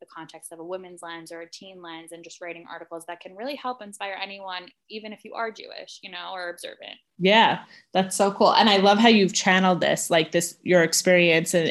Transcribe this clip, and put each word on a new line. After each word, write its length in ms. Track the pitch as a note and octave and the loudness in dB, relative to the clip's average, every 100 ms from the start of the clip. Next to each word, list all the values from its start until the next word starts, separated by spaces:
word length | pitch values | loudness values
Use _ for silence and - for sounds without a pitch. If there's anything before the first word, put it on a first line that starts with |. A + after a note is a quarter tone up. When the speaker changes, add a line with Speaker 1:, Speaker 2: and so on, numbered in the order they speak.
Speaker 1:
the 60 | F3 | -20
context 460 | E3 D#3+ D#3+ - | -20 -20 -20 -20
of 60 | E3 | -16
a 60 | |
women's 360 | E3 F#3 F#3 F3 | -12 -12 -12 -18
lens 300 | E3+ E3 E3 | -16 -16 -16
or 80 | E3+ | -16
a 100 | E3+ | -18
teen 300 | - G3 F#3 | -20 -20 -20
lens, 320 | F3 E3 E3 | -18 -18 -18
and 100 | E3+ | -20
just 180 | E3 - | -20 -16
writing 240 | F3 E3+ E3+ | -14 -14 -16
articles 380 | E3 E3 E3 E3 | -18 -14 -16 -14
that 140 | E3+ | -16
can 140 | F3+ | -16
really 220 | F#3+ B3 C#4+ | -14 -12 -10
help 240 | B3+ B3 | -10 -12
inspire 380 | G#3 G3+ G3+ F#3+ | -14 -14 -12 -10
anyone, 480 | G3 G3 F#3+ F3+ F3+ _ _ | -12 -12 -12 -12 -14 _ _
even 220 | G#3+ G#3+ | -16 -16
if 100 | G#3 | -18
you 80 | A3 | -16
are 160 | - A3+ | -10 -10
Jewish, 500 | G#3 - - - - | -10 -18 -18 -18 -18
you 80 | G3 | -18
know, 220 | F3+ F3 | -16 -14
or 180 | F#3 F3 | -12 -12
observant. 480 | F3 - - G#2 - _ - | -12 -16 -16 -20 -20 _ -2
Speaker 2:
Yeah, 460 | F3+ A3 F#3 E3 - - _ | 2 4 4 2 -6 -20 _
that's 220 | F3+ F#3+ | -2 -2
so 160 | - G3+ | 0 0
cool. 220 | G3 G3 | 2 2
And 160 | - G#3+ | 4 4
I 80 | G3 | 6
love 220 | G3 G#3 | 4 6
how 100 | A#3 | 6
you've 240 | A3 F3+ | 6 4
channeled 480 | - - F#3 F#3 F3+ | 0 2 4 4 2
this, 300 | C#3 D#3+ - | 0 -2 0
like, 220 | E3+ D#3+ | 0 2
this, 260 | E3+ E3+ - | -2 -4 -8
your 180 | - F3+ | 2 4
experience 720 | E3 - - F3+ F3 E3 E3 | 4 2 4 4 6 4 2
in, 140 | F3 D#3+ | 0 -2